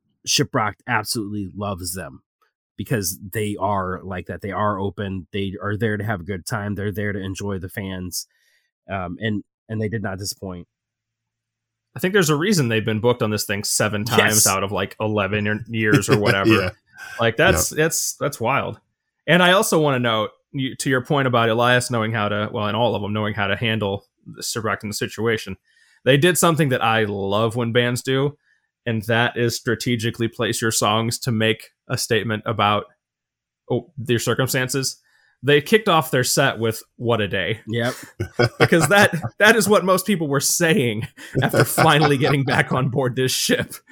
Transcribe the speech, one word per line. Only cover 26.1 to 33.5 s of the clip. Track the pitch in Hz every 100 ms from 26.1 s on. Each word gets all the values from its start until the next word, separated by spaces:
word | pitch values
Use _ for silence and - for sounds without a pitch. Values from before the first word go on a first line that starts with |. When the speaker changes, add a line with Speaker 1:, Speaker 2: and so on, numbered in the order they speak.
| 139
Speaker 2:
did | 175 175
something | 175 156 147
that | 123
I | 113 113
love | 104 101 98 101 113 113
when | 117
bands | 120 123 123
do, | 131 131 143 - _ _ _ _
and | 120 110
that | 104 113 120 -
is | 120
strategically | - - 110 131 120 117 113 113
place | - 110 117
your | 113
songs | - 110 107 113 -
to | -
make | 110 110 110 - _ -
a | 123
statement | - 110 110 107 -
about, | 110 104 104 - _ _ _ _ _ _